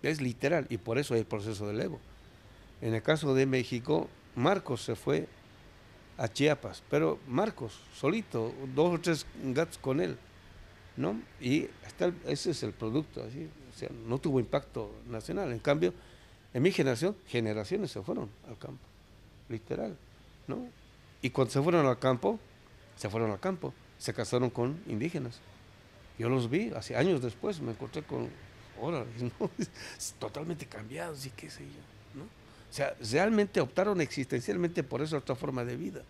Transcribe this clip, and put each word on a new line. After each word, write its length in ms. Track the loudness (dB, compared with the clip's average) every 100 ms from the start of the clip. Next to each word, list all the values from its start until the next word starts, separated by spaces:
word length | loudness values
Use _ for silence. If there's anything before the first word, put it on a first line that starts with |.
Es 200 | -2 0
literal, 440 | -2 0 2 2 2
y 80 | -4
por 200 | 0 -2
eso 160 | 2
hay 80 | 2
el 40 | 2
proceso 420 | -2 -4 -4 -2
del 140 | -2
Evo. 180 | -2 -4 -12 -20 -20 -20 -20 -20 -20 -6
En 120 | 0
el 80 | 0
caso 320 | 2 2 4
de 120 | 4 6
México, 600 | 4 2 -2 2 2 0 -10 -8 2
Marcos 480 | 4 4 0 -4
se 120 | -2 -2
fue 320 | 2 0 0 -14 -20 -20 -20 -20 -20 -20 -18 -4
a 100 | -4
Chiapas, 560 | 4 4 4 -2 -12 0
pero 300 | 2 2 0 -2
Marcos, 520 | 0 0 -2 -8 -8 -18 -2
solito, 580 | 0 0 -2 -2 -2 -4 -2 4
dos 200 | 4 4
o 60 |
tres 240 | 2 0 -2 -6 0
gatos 240 | 0 0 -2
con 220 | 0 0
él, 160 | 0 -4 -12 -20 -20 -20 -20 -20 -14 -4
¿no? 220 | -2 -2 -8 -6
Y 260 | 2 2 2 -8 -18
hasta 200 | 0 0
el, 80 | 0 -4
ese 260 | 0 0
es 120 | -2
el 100 | -4
producto, 500 | -4 -2 0 -2 -8
así, 260 | -8 -8 -12 -14 -18
o 40 | -10
sea, 120 | -10 -8 -4
no 100 | -2
tuvo 200 | 2 2
impacto 520 | 4 0 -2 -8 -8 -10 -10
nacional. 420 | -10 -4 -4 -2
En 80 | 0
cambio, 340 | 2 4 4 0 -18 -20 -20 -20 -6
en 100 | 4
mi 80 | 4
generación, 440 | 6 2 4 0 -2 -2
generaciones 640 | 0 2 0 0 -2 -2
se 100 | -4
fueron 280 | -4 -4 -4 -10 -18
al 80 | -12
campo, 260 | -12 -14 -18 -20 -20 -20 -20 -20 -10
literal, 480 | -10 -4 -4 -4 -6 -16 -20 -20 -16 -6
¿no? 200 | -6 -6 -14 -20 -20 -20 -4
Y 80 | -2
cuando 220 | 2 4
se 100 | 4
fueron 240 | 4 6 6
al 140 | 4
campo, 400 | 2 4 2 0 -8 -20 -20 -20 -20 -8
se 100 | -4
fueron 220 | 0 0
al 80 | 0
campo, 340 | -2 -2 -6 -8 -20 -8
se 160 | -6
casaron 360 | -4 0 2 2
con 280 | 2 0 0 -4
indígenas. 540 | -2 -2 -2 -6 -10 -18 -20 -20 -20 -20 -20 -18 -2
Yo 100 | 2
los 220 | 2 2
vi, 200 | 0 0 -4
hace 220 | -2 2
años 240 | 4 4
después, 400 | 0 -2 -4 -2
me 100 | -4
encontré 320 | -6 -6 -8
con, 240 | -6 -4 -4 -8 -18 -20 -16 -6
órale, 280 | -4 -2 -4 -4
<laughs> 180 | -4 -2
¿no? 100 | -4 -2
Es 580 | -6 -6 -14 -10 -10 -6
totalmente 460 | -8 -6 -6 -6 -8
cambiados 600 | -12 -8 -6 -6 -8 -10
y 40 |
qué 200 | -12 -14
sé 140 | -14
yo, 560 | -14 -16 -18 -20 -16 -14
¿no? 40 |
O 500 | -14 -16 -20 -20 -12
sea, 200 | -2 -2 -2 0
realmente 520 | 4 6 6 4 2
optaron 400 | 2 4 4 4
existencialmente 840 | 2 0 0 0 0 0 0 0
por 180 | -2 -2
esa 140 | 0 -2
otra 180 | -2
forma 300 | -2 -2 -2
de 140 | -2 -2
vida 240 | -4 -6